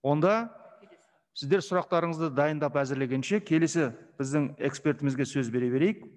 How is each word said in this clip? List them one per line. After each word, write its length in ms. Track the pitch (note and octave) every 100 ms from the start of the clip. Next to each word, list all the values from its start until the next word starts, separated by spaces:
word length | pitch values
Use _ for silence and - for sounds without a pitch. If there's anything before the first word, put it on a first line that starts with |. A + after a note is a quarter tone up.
Онда 300 | C3+ D3+ F3 A3 A#3 - - - - - _ _ _ -
сіздер 280 | C#3 F#3+
сұрақтарыңызды 640 | - F3+ - F3 E3+ D#3+ D#3+ C3
дайындап 400 | D3 D3+ D3 C#3+
әзірлегенше 640 | C3+ C3+ C3 C3+ B2+ G#3
келесі 500 | G3+ D#3+ E3 E3+ C3+ - - -
біздің 320 | C3+ D3+ C#3 - C#3
экспертімізге 580 | - - C#3+ C#3+ C3 C3+
сөз 240 | C#3+ A#2
бере 200 | B2 B2
берейік. 320 | C3 F3+ G#3+ -